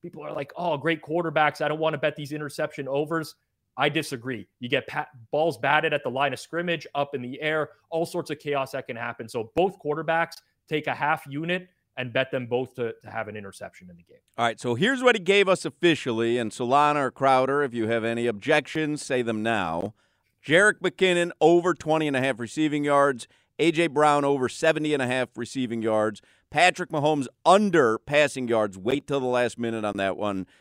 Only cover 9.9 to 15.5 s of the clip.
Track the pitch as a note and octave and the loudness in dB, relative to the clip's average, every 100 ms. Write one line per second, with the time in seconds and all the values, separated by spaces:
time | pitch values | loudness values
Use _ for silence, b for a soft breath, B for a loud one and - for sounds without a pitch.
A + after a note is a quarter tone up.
9.9 | D3 D#3 E3 E3 - _ _ _ D#3 D3 | -4 -2 0 -2 -6 _ _ _ -4 -4
10.9 | B2 D3+ D#3 C#3+ C#3 E3 F3+ F3+ _ _ | -2 -2 -2 -4 -8 -4 -4 -6 _ _
11.9 | - B2+ A#2+ C3 C3+ A#2+ B2 C3 - A#2 | -10 -4 -2 0 -2 -2 -4 -4 -6 -8
12.9 | A2+ A2 A2+ G#2+ G#2 G2 - G2 - F2+ | -8 -12 -10 -8 -10 -14 -14 -18 -18 -20
13.9 | F2 _ - _ - A#2 A2 B2+ A#2+ G3+ | -20 _ -20 _ -4 -2 -2 -4 0 0
14.9 | C4+ B3 A3+ E3+ G3+ G3 | 2 2 2 4 4 4